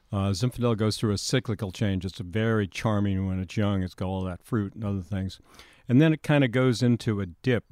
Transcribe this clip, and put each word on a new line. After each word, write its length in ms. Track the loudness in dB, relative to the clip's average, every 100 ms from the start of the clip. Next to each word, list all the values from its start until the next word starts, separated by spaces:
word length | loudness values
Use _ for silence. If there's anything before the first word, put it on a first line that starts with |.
| _
Uh, 200 | -2 0
Zinfandel 460 | 0 -2 0 0 2
goes 200 | 0 2
through 160 | 0
a 60 | 0
cyclical 520 | 0 -2 -2 -6 -6
change. 340 | -2 -2 0
It's 140 | -4 -8
very 480 | -6 -2 0 0 -2
charming 580 | -2 -2 0 0 0 0
when 100 | -2
it's 180 | -4 0
young. 280 | 0 0
It's 100 | -2
got 120 | -4 -4
all 160 | -4
that 180 | -6 -8
fruit 320 | -4 -2 -2
and 80 | -6
other 180 | -4 -4
things. 360 | -4 -4 -4 -8 _ -20 -20 -20 2
And 120 | 4
then 120 | 6
it 120 | 2
kinda 240 | 2 2 4
goes 340 | 4 2 4
into 380 | 2 2 0 -2
a 60 | -4
dip 380 | -4 0 0 -2